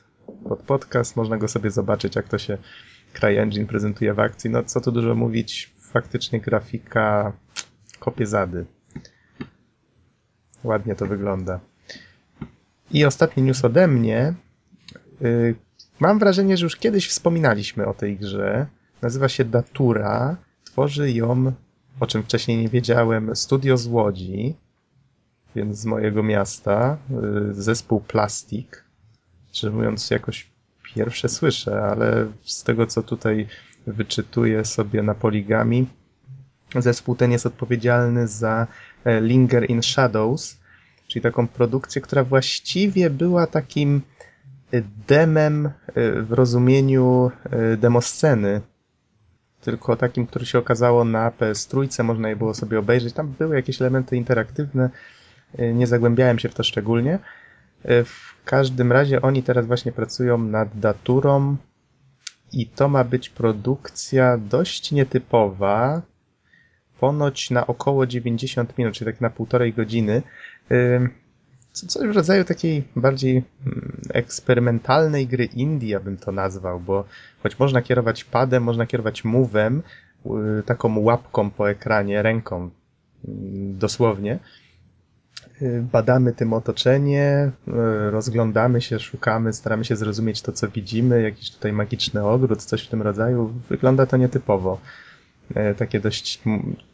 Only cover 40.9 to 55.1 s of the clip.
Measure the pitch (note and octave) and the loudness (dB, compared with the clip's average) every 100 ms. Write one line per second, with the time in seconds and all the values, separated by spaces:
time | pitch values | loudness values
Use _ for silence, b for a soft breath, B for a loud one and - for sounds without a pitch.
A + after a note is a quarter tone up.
40.9 | b - A#2 A#2 A#2+ A#2 - A#2+ C3 - | b -10 -4 0 0 -2 0 0 0 -4
41.9 | C#3 - C#3+ B2+ C3+ B2+ - - F3+ G3+ | -8 -2 0 2 2 0 -4 -4 0 2
42.9 | F#3 E3+ C#3 E3+ F3 E3 D#3 C3+ D3 C#3+ | 2 2 2 2 2 2 -2 -4 0 2
43.9 | C#3+ C#3+ b b b - - _ B2 A2 | 0 -2 b b b -20 -20 _ -4 -4
44.9 | G#2+ - C#3+ D#3+ D#3 D3+ D3+ D3 C#3+ - | -8 2 4 6 4 2 2 -2 -6 -6
45.9 | A#2 A#2 - A2 A#2+ B2 A#2+ B2 C3+ C3+ | -2 0 0 0 2 4 4 4 4 4
46.9 | C3 B2+ B2+ B2+ - - B2+ A2+ A2+ A#2+ | 4 4 4 2 -2 -6 -2 0 2 4
47.9 | A#2+ - - D#3 A#2+ G2+ G#2 - _ _ | 4 0 0 2 4 2 -2 -6 _ _
48.9 | _ _ _ _ _ _ _ - A2+ - | _ _ _ _ _ _ _ -8 -4 -2
49.9 | A#2 B2 B2+ A#2+ B2 A#2+ B2+ A#2+ - B2 | 0 0 -2 -4 -6 -2 0 0 2 4
50.9 | A#2+ A#2 A2+ A2+ - A2 G#2 - C3 C#3 | 4 4 2 0 0 -2 -2 -4 -2 -2
51.9 | - A2+ A2+ A2 G#2+ A2 G#2+ A2 A2 G2+ | -2 -2 0 -4 -2 -4 -4 -2 0 2
52.9 | B2 A#2 A#2+ D3+ C3 D#3 C#3+ C3 C3 B2+ | 2 0 -4 -8 -4 -2 0 -2 -2 0
53.9 | C3 B2+ B2 A#2 A#2 A2 - D3 C3+ B2+ | 0 0 -4 0 0 0 -4 -4 0 0
54.9 | B B | B B